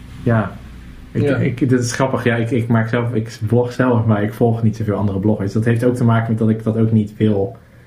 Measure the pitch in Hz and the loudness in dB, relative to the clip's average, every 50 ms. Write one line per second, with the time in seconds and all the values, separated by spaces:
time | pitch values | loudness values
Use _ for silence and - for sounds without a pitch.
0 | - - - - - - 113 110 101 95 - - - - - - - - - - | -18 -18 -16 -6 -2 0 0 0 0 -2 -8 -12 -16 -18 -18 -18 -18 -18 -18 -18
1 | - - - 120 139 143 135 117 117 139 117 - 156 123 127 123 117 117 - - | -18 -8 -4 -2 0 0 0 0 0 -2 0 0 0 2 2 2 0 -2 -2 -2
2 | 135 131 - 117 - 123 117 117 117 113 139 120 110 - 120 113 110 - - 120 | -2 -2 -2 -2 0 0 0 0 0 0 -2 -2 0 2 2 2 2 0 0 -2
3 | 117 117 - 110 113 - - - 107 104 120 120 123 123 - - 127 127 120 110 | -2 -2 -2 -2 -4 -4 -6 -8 -2 2 2 2 2 2 0 0 2 2 2 2
4 | 110 113 107 101 104 107 - - 123 117 113 113 113 107 104 - 107 104 98 95 | 2 2 2 2 0 -2 0 2 2 2 2 2 0 0 0 0 -2 -2 -2 0
5 | 104 101 95 98 95 107 107 - 98 98 - 113 107 117 117 113 123 123 123 - | 0 -2 -2 0 0 0 0 0 -2 -2 -2 0 0 2 0 2 2 0 0 2
6 | 123 117 117 113 113 117 113 110 117 110 110 110 - 117 107 113 113 110 113 107 | 2 2 2 2 2 0 0 0 2 2 2 0 0 -2 0 2 2 2 4 2
7 | 104 101 - - 110 107 104 98 98 98 - - - - - - - | 2 0 0 0 2 2 2 0 -2 -4 -6 -12 -20 -20 -20 -20 -20